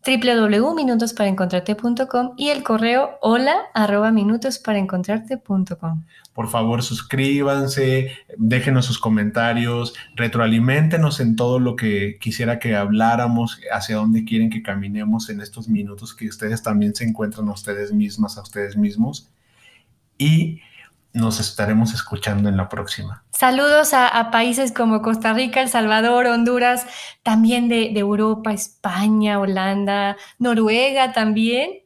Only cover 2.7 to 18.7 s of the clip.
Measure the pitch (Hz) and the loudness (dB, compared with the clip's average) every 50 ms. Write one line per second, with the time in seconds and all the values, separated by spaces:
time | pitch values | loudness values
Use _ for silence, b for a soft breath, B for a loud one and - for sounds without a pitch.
2.7 | 226 220 226 226 240 254 277 - - - - 220 226 240 254 277 320 392 403 - | 0 2 2 2 2 2 0 0 -4 -4 0 2 2 2 2 2 2 0 -2 -4
3.7 | - 233 214 202 202 202 214 220 226 220 202 208 220 233 220 269 262 - - - | -2 0 0 2 2 2 2 4 2 2 2 2 0 0 -2 -4 -6 -6 -4 -2
4.7 | 214 202 190 190 190 180 180 190 208 220 220 220 262 254 _ - 202 190 185 - | -2 0 0 -2 -2 -4 -2 -2 -4 -4 -4 -6 -10 -10 _ -2 -2 -2 -2 -2
5.7 | 180 165 - 165 160 160 160 b b b b b _ - 117 110 - 117 110 113 | -6 -8 -6 -6 -6 -6 -8 b b b b b _ -8 -6 -2 -2 0 0 0
6.7 | 117 117 117 - 117 107 - - - 131 135 139 143 143 143 139 139 139 135 135 | 0 0 -2 -4 -6 -8 -8 -4 -2 0 0 2 2 2 2 0 0 0 -2 -2
7.7 | 135 139 135 131 131 131 131 131 B B B _ - - 113 110 123 127 127 139 | -2 0 0 2 2 0 -2 -4 B B B _ -6 -2 0 2 2 2 2 2
8.7 | 135 127 123 127 117 - - 113 110 107 104 107 107 117 117 117 117 117 120 120 | 2 2 2 0 -4 -4 0 0 2 2 0 0 0 0 0 0 0 0 0 0
9.7 | 120 120 120 120 B B B B B - 120 117 - 117 117 113 113 113 117 127 | -2 -2 -4 -6 B B B B B -4 -4 -2 0 2 2 4 4 4 4 4
10.7 | 131 147 156 156 170 165 156 147 131 - 131 117 113 110 123 123 127 127 123 123 | 4 4 2 2 2 2 2 0 0 0 0 0 2 2 2 0 2 2 0 0
11.7 | 120 120 113 110 104 101 98 101 104 - - 113 110 - 120 117 120 117 - 120 | -2 -2 -2 -2 0 0 -2 -4 -6 -6 -8 -8 -4 -2 -2 -2 -2 -2 -2 -2
12.7 | 110 101 101 101 107 107 113 113 117 120 123 117 117 117 117 113 - - - - | 0 0 0 2 2 2 4 4 2 2 0 0 0 0 0 -2 -4 -10 -10 -6
13.7 | 113 104 - - 110 107 107 110 113 113 110 - 113 113 113 113 110 110 - - | -6 -6 -4 -4 -4 0 2 2 2 0 0 0 0 0 0 0 -2 -4 -8 -6
14.7 | 98 101 98 98 101 104 107 107 107 113 110 - 104 101 104 104 - 117 110 113 | -8 -6 -6 -6 -6 -6 -2 -2 -2 -2 -4 -6 -10 -12 -12 -14 -16 -14 -4 -2
15.7 | 110 101 101 101 104 101 110 110 - - 113 107 - - 107 107 113 117 - 113 | -2 -2 -2 -6 -10 -14 -16 -18 -14 -10 -10 -10 -8 -6 -4 -4 -4 -2 -2 0
16.7 | 104 104 104 104 104 - - 117 110 - 107 104 107 - 107 104 101 - - 104 | 0 2 2 0 -2 -2 -4 -4 -2 -2 -4 -6 -4 -6 -6 -6 -6 -8 -8 -8
17.7 | 101 101 104 104 104 104 104 101 - 110 107 - - 107 101 - - 104 101 101 | -6 -6 -6 -2 0 0 0 0 0 -4 -4 -4 -4 -14 -18 -12 -6 -6 -6 -4